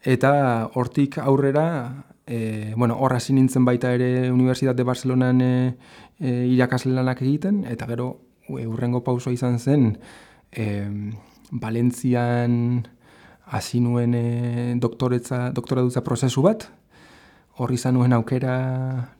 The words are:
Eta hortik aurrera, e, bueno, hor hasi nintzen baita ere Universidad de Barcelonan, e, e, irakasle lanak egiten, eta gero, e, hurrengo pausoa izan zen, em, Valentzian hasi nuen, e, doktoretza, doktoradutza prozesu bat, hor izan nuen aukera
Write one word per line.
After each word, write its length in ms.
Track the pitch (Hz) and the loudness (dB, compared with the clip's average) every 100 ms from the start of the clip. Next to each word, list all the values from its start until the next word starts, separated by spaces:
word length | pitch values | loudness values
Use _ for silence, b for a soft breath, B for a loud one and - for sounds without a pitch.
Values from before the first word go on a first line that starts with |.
Eta 640 | - 127 135 143 135 117 113 - | 0 2 4 4 2 0 -2 -4
hortik 420 | 123 - 143 - | -4 0 -2 -2
aurrera, 840 | 120 135 139 143 165 160 123 131 - _ - | 2 2 2 2 0 -2 -6 -12 -16 _ -10
e, 480 | 117 110 107 107 110 | -6 -4 -4 -6 0
bueno, 220 | 120 113 | 0 2
hor 160 | 131 127 | 0 0
hasi 180 | - | 0
nintzen 320 | 135 131 131 123 | 2 4 4 2
baita 280 | 123 127 | 2 0
ere 380 | 123 127 127 127 | 0 0 0 2
Universidad 440 | 127 127 127 135 123 | 2 2 2 0 0
de 80 | |
Barcelonan, 580 | 123 123 131 127 127 127 | 0 -2 0 2 4 4
e, 340 | 127 127 127 127 B B B _ | 4 2 0 -4 B B B _
e, 140 | 143 123 123 | -4 0 2
irakasle 420 | 127 123 127 131 | 4 2 0 0
lanak 280 | 127 127 123 | 0 0 -2
egiten, 420 | 127 147 190 202 147 | 0 0 0 -2 -2
eta 180 | 117 127 | -8 -6
gero, 220 | 117 123 - _ _ - | -6 -6 -8 _ _ -12
e, 180 | 135 113 | -8 -6
hurrengo 380 | 113 120 123 | -4 -2 -2
pausoa 300 | 120 123 127 | 0 -2 -2
izan 260 | 123 127 120 | -2 0 0
zen, 380 | 127 147 120 104 B B B B _ | 2 4 4 0 B B B B _
em, 640 | - 107 101 101 104 104 107 b b - | -6 -4 -4 -6 -8 -8 -12 b b -12
Valentzian 1400 | 123 110 113 123 123 131 123 120 120 120 120 120 123 113 B B B B B - | -10 -4 0 0 0 0 0 2 0 0 0 0 -2 -4 B B B B B -8
hasi 340 | 113 - 120 | -8 -4 0
nuen, 360 | 120 120 120 120 | 2 2 0 0
e, 600 | 117 120 120 120 120 120 | 0 -2 -2 -2 -2 0
doktoretza, 720 | 123 - 127 123 120 127 123 | -2 0 0 0 -2 -4 -4
doktoradutza 520 | 123 - 127 123 123 | -4 -4 0 0 0
prozesu 380 | - 117 131 127 | -2 0 0 2
bat, 280 | 151 220 - - _ b b b b b b - | 2 2 -6 -20 _ b b b b b b -8
hor 140 | 123 | -2
izan 240 | 123 131 127 | -2 2 4
nuen 180 | 123 | 4
aukera 960 | 120 117 127 131 127 131 127 131 131 123 - | 4 2 -2 -2 -2 -2 -4 -4 -6 -8 -12